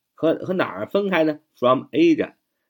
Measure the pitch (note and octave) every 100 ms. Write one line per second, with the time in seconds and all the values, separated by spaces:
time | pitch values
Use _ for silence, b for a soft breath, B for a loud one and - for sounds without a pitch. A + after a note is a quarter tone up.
0 | _ - D#3+ - - F#3 - F#3 G#3+ G3+
1 | G3+ E3+ D#3 D3+ _ - B2 C3 - B2+
2 | E3+ D3 E2+ _ _ _